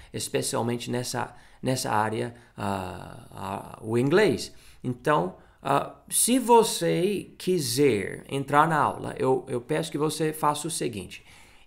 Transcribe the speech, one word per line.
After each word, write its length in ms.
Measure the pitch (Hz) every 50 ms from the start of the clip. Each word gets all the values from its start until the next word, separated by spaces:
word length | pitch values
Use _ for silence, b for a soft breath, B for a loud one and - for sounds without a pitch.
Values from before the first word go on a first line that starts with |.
| B B
especialmente 800 | B 110 - - - 131 131 - 139 120 113 120 120 120 120 123
nessa, 460 | 120 123 123 - - 120 117 - - B B B B B
nessa 300 | B 131 131 120 - 127
área, 420 | 113 107 110 107 110 117 120 120 117 B B B B
ah, 680 | - 107 101 98 95 92 90 90 92 95 92 - - - -
ah, 480 | - 101 98 95 98 104 - - - - -
o 120 | 107 113
inglês. 560 | 120 131 143 165 202 214 170 113 87 - - - b b b b b b
Então, 520 | 127 123 - - - - 262 - 180 - B B B B B B
ah, 300 | - 139 147 - - - - _ -
se 300 | - - - 226 247 262
você 920 | 214 220 240 226 208 220 - - 170 165 165 165 175 208 202 - - - -
quiser 880 | - - 180 185 170 139 117 117 139 147 135 110 101 92 92 90 - -
entrar 400 | - - 139 135 135 143 147 151
na 100 | 165 160
aula, 360 | 147 127 104 - - 110 117 - -
eu, 260 | - 131 131 127 -
eu 140 | - 123 120
peço 300 | 117 - 151 160 160 160
que 60 | -
você 360 | 143 147 156 151 - 160 156 156
faça 340 | - 160 147 147 147 -
o 40 | 160
seguinte. 520 | 160 - 160 - 107 98 87 - - - - B B B B B B B B